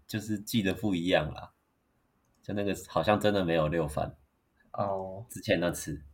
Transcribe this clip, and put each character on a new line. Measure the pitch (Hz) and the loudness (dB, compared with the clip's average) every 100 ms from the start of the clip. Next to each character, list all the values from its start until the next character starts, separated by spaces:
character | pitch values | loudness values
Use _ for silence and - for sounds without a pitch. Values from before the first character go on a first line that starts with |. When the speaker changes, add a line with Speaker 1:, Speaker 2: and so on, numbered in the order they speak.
| - | -8
Speaker 1:
就 | 107 | -8
是 | 104 104 | -4 -6
记 | - 117 | -2 0
得 | 95 | 2
不 | 87 107 | 0 0
一 | 90 87 | 0 2
样 | 85 76 | 2 2
啦。 | - - _ _ _ _ _ _ _ _ _ | -8 -16 _ _ _ _ _ _ _ _ _
就 | - | -6
那 | 101 | -2
个 | 101 95 - | -2 -4 0
好 | 82 | 2
像 | 107 104 | 4 4
真 | 104 | 4
的 | 101 | 4
没 | 87 | 4
有 | 82 76 | 2 2
六 | 85 76 | 0 0
犯。 | - - - _ _ _ _ _ | -2 -6 -8 _ _ _ _ _
Speaker 2:
哦。 | - 101 98 95 95 - | -4 -2 -2 -6 -10 -12
Speaker 1:
之 | 98 | -8
前 | 104 87 | 0 0
那 | 87 | 0
次。 | - - 73 - | -2 -6 -8 -12